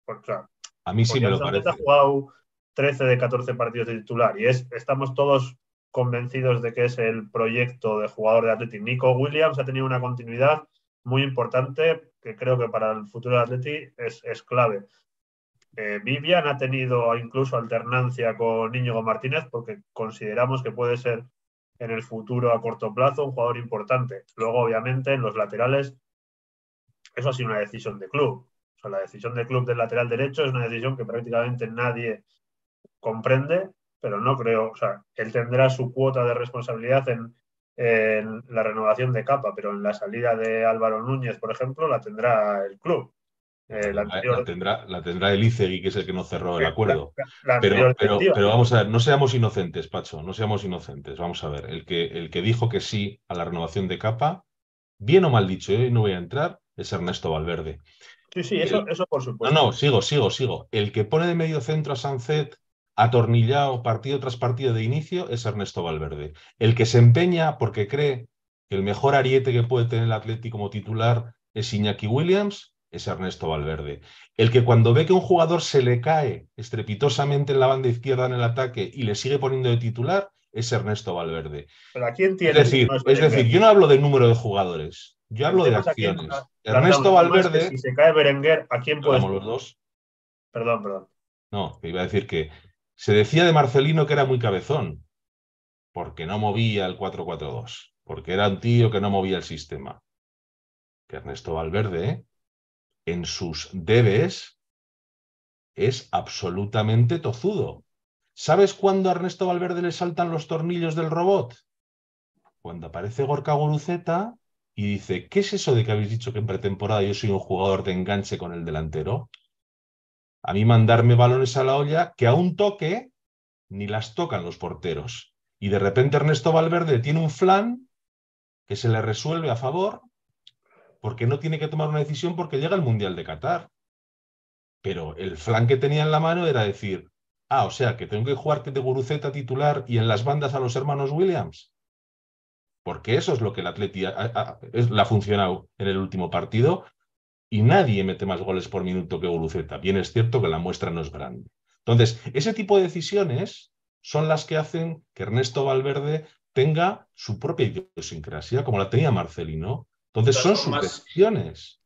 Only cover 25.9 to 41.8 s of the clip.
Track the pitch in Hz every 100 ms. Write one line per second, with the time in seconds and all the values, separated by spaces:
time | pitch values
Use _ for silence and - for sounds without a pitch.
25.9 | - _ _ _ _ _ _ _ _ _
26.9 | _ _ - 131 127 113 107 104 110 110
27.9 | 101 95 143 135 127 _ _ _ _ 104
28.9 | 98 95 104 117 120 117 127 123 117 113
29.9 | 117 120 117 139 139 139 127 120 117 131
30.9 | 135 110 117 117 117 120 120 113 113 120
31.9 | 117 117 104 _ _ _ _ _ _ _
32.9 | _ 117 113 117 131 143 175 190 _ _
33.9 | _ 117 101 120 127 117 113 110 - 110
34.9 | 101 _ - 113 123 117 127 131 127 127
35.9 | 131 135 127 120 120 120 123 117 113 120
36.9 | 135 131 117 117 _ _ _ _ - 120
37.9 | 113 110 110 107 110 123 117 107 110 110
38.9 | 110 127 120 120 139 110 101 104 101 101
39.9 | 104 101 113 120 113 113 113 113 110 113
40.9 | 110 120 135 123 104 110 110 127 135